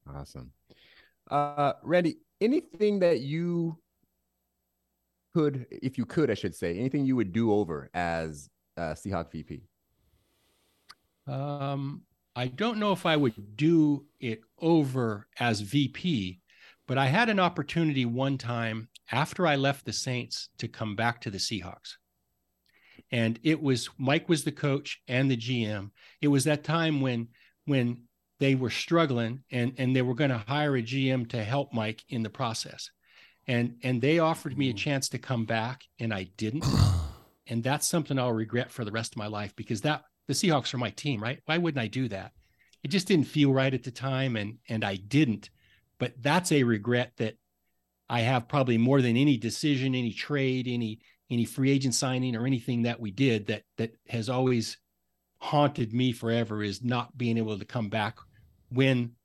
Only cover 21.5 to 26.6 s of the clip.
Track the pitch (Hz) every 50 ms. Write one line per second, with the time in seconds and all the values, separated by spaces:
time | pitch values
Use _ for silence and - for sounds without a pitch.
21.5 | 117 98 85 90 95 - _ - - _ _ _ _ _ _ _ _ _ _ _
22.5 | _ _ _ _ _ _ _ _ - - - _ - 120 117 113 113 117 - 156
23.5 | 160 147 151 139 131 117 - - - - 135 127 143 165 165 - 170 151 135 156
24.5 | 147 - - 147 135 135 - - - - _ - 123 127 135 135 131 117 113 120
25.5 | 131 120 113 107 107 101 98 101 _ _ - - - _ - 147 143 139 135 156
26.5 | 151 147